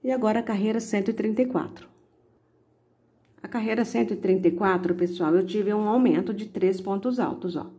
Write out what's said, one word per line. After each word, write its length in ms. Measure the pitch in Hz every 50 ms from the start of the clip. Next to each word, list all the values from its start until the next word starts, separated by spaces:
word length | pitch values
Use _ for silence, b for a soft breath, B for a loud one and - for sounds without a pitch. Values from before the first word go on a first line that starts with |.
E 80 | - 254
agora 280 | 262 262 220 214 220 233
a 40 | 226
carreira 360 | - 220 196 202 220 220 226
cento 320 | 220 - - 202 196 -
e 20 | 220
trinta 280 | - 214 220 214 220
e 40 | 254
quatro. 460 | 254 254 - - - - - - - _ _ _ _ _ _ _ _ _ _ _ _ _ _ _ _ _ _ _ _ _ _ _ _ _ _ _ _ _ -
A 60 | -
carreira 380 | - - 240 214 226 220 226 233
cento 280 | - - 233 226 - 208
e 20 |
trinta 320 | - - 190 185 185 185
e 40 | 170
quatro, 440 | 170 - 208 190 185 180 180 175 180
pessoal, 400 | 180 175 175 175 - 165 151 165
eu 100 | 185 190
tive 280 | 185 185 214 202 196 208
um 140 | 208 214
aumento 460 | 208 220 254 254 220 156 165 196 - 220
de 120 | 208 214
três 340 | 208 - - 180 185 185 185
pontos 380 | 185 196 196 196 - 254 254 254
altos, 360 | 202 143 139 - - 180 170
ó. 140 | 147 139 - -